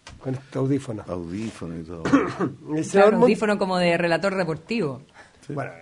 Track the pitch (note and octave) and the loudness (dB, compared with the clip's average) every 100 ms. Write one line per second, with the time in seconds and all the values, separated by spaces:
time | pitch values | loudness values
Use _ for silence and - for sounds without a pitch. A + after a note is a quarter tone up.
0 | - - C3+ C3 - C3 C3+ C#3 C#3 G#2+ | -20 -12 -8 -8 -6 -2 0 0 -2 -8
1 | - F2+ E2 G2 A2 - E2+ E2+ D#2+ E2+ | -6 -8 -6 -6 -8 -8 -10 -10 -10 -6
2 | - C4 F3+ D#3 D3 - - D#3 D#3 G3 | 2 2 2 -4 -6 -6 -6 -6 0 6
3 | G3+ A3 B3 A3 G#3+ G3+ F#3+ F3+ F3 E3+ | 6 8 6 4 2 0 0 2 2 2
4 | F3 E3 G3 F#3+ D#3+ D#3 - A#3 D3 B2+ | 2 2 0 0 -2 -4 -4 -2 -2 -4
5 | - - - _ - C#3+ G#2+ E2 | -14 -20 -20 _ -12 -8 -8 -12